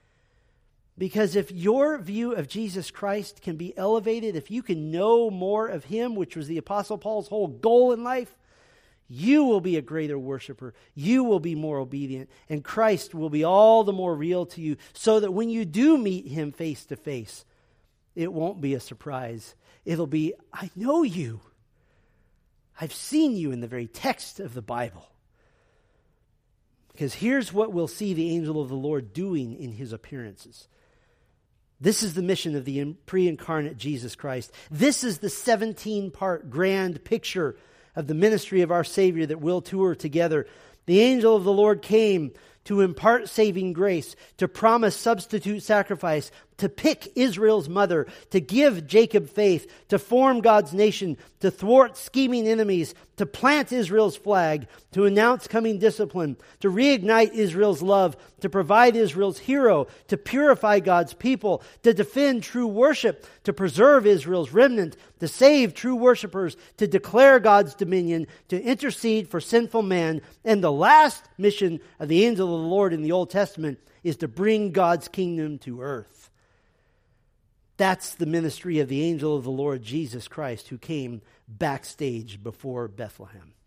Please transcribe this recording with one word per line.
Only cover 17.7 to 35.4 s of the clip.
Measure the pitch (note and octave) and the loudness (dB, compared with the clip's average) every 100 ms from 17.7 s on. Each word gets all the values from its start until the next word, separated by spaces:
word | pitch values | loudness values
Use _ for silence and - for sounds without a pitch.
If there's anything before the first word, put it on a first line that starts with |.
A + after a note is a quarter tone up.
| _ _ _ _ - | _ _ _ _ -8
it | E3 | -8
won't | E3 E3 G3+ | -6 -8 -6
be | C#3+ C3+ | -6 -6
a | |
surprise. | - B2 D3 C3 B2 A#2 - _ _ _ | -8 -18 -12 -12 -12 -14 -18 _ _ _
It'll | - E3 D#3 | -8 -6 -4
be, | D#3 D#3 - _ | -4 -4 -8 _
"I | - F#3+ F3+ | -16 -16 -8
know | A#3 D#4+ | -2 0
you. | C#4+ F3 B2+ A2 _ _ _ _ _ _ _ _ _ _ _ _ _ - | -2 -4 -8 -12 _ _ _ _ _ _ _ _ _ _ _ _ _ -14
I've | D#3 | -14
seen | - - D4+ D#4 G#3 | -12 -4 0 0 0
you | D3+ | -6
in | B2 | -6
the | A#2 | -8
very | B2 A#2 | -10 -12
text | - C4+ - - - | -8 -6 -6 -10 -16
of | F3+ | -14
the | B2 | -14
Bible." | G#2 A#2+ A#2 - _ _ _ _ _ _ _ _ _ _ _ _ _ _ _ _ _ _ _ | -10 -8 -8 -12 _ _ _ _ _ _ _ _ _ _ _ _ _ _ _ _ _ _ _
Because | - C#3+ | -10 -10
here's | - A3 C4+ G#3 | -6 -2 -2 -2
what | F#3+ A3 | -4 -4
we'll | F3 D#3+ | -4 -6
see | - G#3 E3 | -6 -6 -4
the | E3 | -4
angel | E3 D#3 D#3 | -4 -4 -6
of | C3+ | -6
the | C3+ | -8
Lord | C#3+ D3 A2+ | -6 -6 -8
doing | G#2+ G3 E3 A#2+ | -10 -6 -6 -6
in | A#2 B2+ | -12 -14
his | G#2+ C3 | -14 -14
appearances. | A2 - C#3 A2+ F#2+ A#2 - _ _ _ _ _ _ _ _ _ _ _ - | -16 -16 -16 -16 -18 -20 -20 _ _ _ _ _ _ _ _ _ _ _ -4
This | D3+ G#3+ | -2 0
is | G#3+ D#3+ | -4 -4
the | |
mission | F3+ F#3 E3+ C#3+ | -4 -4 -4 -6
of | C3 | -6
the | C#3 | -6
in-, | C#3+ E3+ - | -6 -10 -6
pre-incarnate | F#3 F3+ D#3 - D#3+ D3 A#2 | 0 0 -2 -6 -6 -6 -8
Jesus | C3 C#3 A#2+ - | -8 -8 -10 -12
Christ. | C#3+ B2+ - - - | -10 -10 -12 -20 -10
This | D3+ C4+ - | 0 0 0
is | B3 E3 | -4 -6
the | G3+ | -8
seventeen-part | - | -4